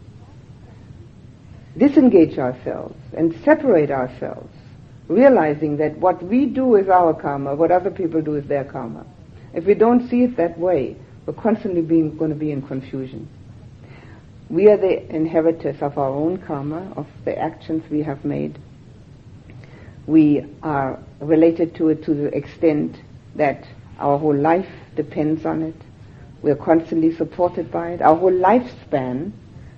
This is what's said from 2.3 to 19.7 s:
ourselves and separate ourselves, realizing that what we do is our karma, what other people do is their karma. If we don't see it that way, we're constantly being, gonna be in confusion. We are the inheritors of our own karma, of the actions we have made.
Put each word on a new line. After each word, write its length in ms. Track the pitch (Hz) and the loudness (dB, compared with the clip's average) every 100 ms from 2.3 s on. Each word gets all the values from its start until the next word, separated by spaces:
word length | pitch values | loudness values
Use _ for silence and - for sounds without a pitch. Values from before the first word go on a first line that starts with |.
| - | 0
ourselves 580 | 127 127 - - - - - - | -4 -6 -8 -10 -12 -16 -12 -4
and 180 | 165 160 | -4 -2
separate 460 | - 311 285 180 143 | 2 2 4 2 2
ourselves, 640 | 135 127 - - - - - - - - - - | -2 -6 -8 -12 -12 -18 -20 -20 -20 -20 -16 -2
realizing 680 | 180 277 233 156 147 151 147 | 4 6 6 4 0 -2 -2
that 200 | 151 151 | -2 0
what 240 | 185 170 | 0 0
we 240 | 175 240 285 | -2 0 0
do 300 | 254 262 214 | 0 2 4
is 120 | 190 | 6
our 260 | 185 170 | 4 4
karma, 400 | 156 156 143 139 | 2 -4 -4 -4
what 160 | 143 165 | 0 2
other 200 | 180 185 | 2 0
people 320 | - 170 160 | -4 -4 -4
do 140 | 156 151 | -4 -4
is 100 | 139 | -4
their 180 | 143 | -4
karma. 400 | 135 131 120 - - - - - - | -4 -8 -10 -12 -16 -20 -20 -20 -14
If 120 | - | -4
we 100 | 170 | 0
don't 340 | 202 220 247 247 | 4 4 4 2
see 140 | 240 | 2
it 140 | 247 - | 0 0
that 220 | 170 165 | -2 -2
way, 380 | 175 170 117 - - - - | 0 0 -2 -8 -18 -16 -12
we're 80 | |
constantly 480 | 151 220 214 208 175 | -4 -2 -2 -2 -2
being, 340 | 160 165 156 151 | 0 2 0 -2
gonna 180 | 160 | -4
be 160 | 147 151 | -4 -4
in 120 | 139 | -6
confusion. 680 | 135 131 - 135 131 135 151 - - - - - - - - - - - - | -6 -10 -8 -10 -10 -12 -16 -18 -20 -20 -20 -20 -20 -20 -20 -20 -20 -20 -6
We 200 | 160 208 | 4 6
are 80 | 202 | 6
the 380 | 190 165 - | 4 -2 -4
inheritors 640 | 160 160 165 160 165 147 139 | -4 -2 0 0 0 -4 -4
of 180 | 143 139 | -6 -2
our 120 | 135 | -4
own 280 | 139 156 185 | -2 -4 -4
karma, 540 | 180 143 143 160 190 - | -6 -8 -6 -8 -10 -12
of 100 | 160 - | -14 -10
the 140 | - - | -8 -6
actions 500 | 156 165 - 160 - | -6 -8 -6 -6 -4
we 120 | 151 | -4
have 220 | 151 139 | -4 -6
made. 340 | 147 143 147 147 - - - - - - - - - - - | -6 -6 -6 -10 -20 -20 -20 -20 -20 -20 -20 -20 -20 -20 -20